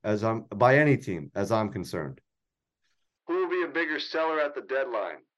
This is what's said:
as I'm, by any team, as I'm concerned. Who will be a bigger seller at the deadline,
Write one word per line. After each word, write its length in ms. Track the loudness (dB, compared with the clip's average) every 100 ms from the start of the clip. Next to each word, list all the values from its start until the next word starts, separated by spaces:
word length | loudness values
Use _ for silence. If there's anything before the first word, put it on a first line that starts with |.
as 180 | -2 0
I'm, 200 | 0 -2 -6
by 240 | 4 6 8
any 180 | 6 4
team, 340 | 0 -6 -6
as 160 | -4 0
I'm 200 | 0 0
concerned. 500 | -4 -6 -6 -8 -10 _ _ _ _ _ _ _ _ _ _ -6
Who 80 |
will 160 | -2 0
be 120 | -2
a 100 | -2
bigger 260 | -2 -2 -4
seller 420 | -4 -2 0 0
at 140 | -2
the 60 | -4
deadline, 580 | -4 -2 -2 -2 -4 -8 _